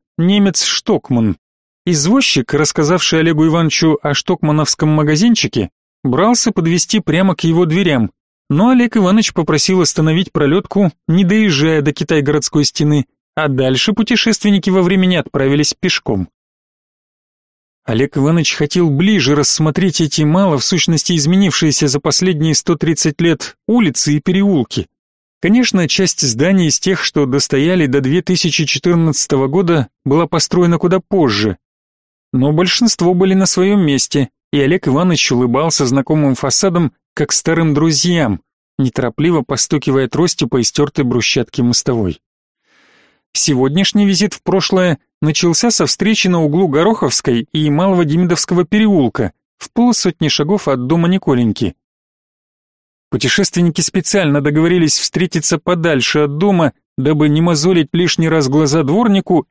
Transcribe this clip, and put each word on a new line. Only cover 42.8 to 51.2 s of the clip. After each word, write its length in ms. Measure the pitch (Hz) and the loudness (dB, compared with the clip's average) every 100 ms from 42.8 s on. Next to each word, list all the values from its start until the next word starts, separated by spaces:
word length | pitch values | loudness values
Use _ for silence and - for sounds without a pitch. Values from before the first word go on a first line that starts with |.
| _ _ _ _ _ | _ _ _ _ _
Сегодняшний 720 | - - 131 131 156 190 208 202 | -4 0 0 0 0 0 2 2
визит 260 | 185 202 | 0 -2
в 100 | - | -4
прошлое 560 | - 185 - 185 180 151 _ _ | -2 -2 0 0 0 -2 _ _
начался 500 | 151 151 175 160 240 | -4 0 0 0 0
со 140 | - | 0
встречи 420 | 151 - 208 220 185 | -2 -2 0 0 0
на 160 | 175 | 0
углу 260 | 151 156 185 | 0 0 2
Гороховской 800 | 139 180 220 143 - - 120 - | 2 2 0 -2 -2 0 -2 -2
и 160 | 151 151 | -2 0
Малого 380 | 147 190 180 156 | 0 2 2 2
Демидовского 580 | 160 180 170 - 175 | 0 0 -2 0 -2
переулка, 680 | 175 214 220 190 120 - 85 - _ _ | 0 2 2 2 0 -2 -6 -8 _ _
в 120 | - | -6
полусотни 560 | - 247 220 180 - 151 | 0 2 2 -2 -2 -2
шагов 400 | - 151 208 - | -2 -2 -2 -2
от 180 | 131 123 | -4 -2
дома 200 | 170 170 | 0 0
Николеньки. 640 | 185 | 0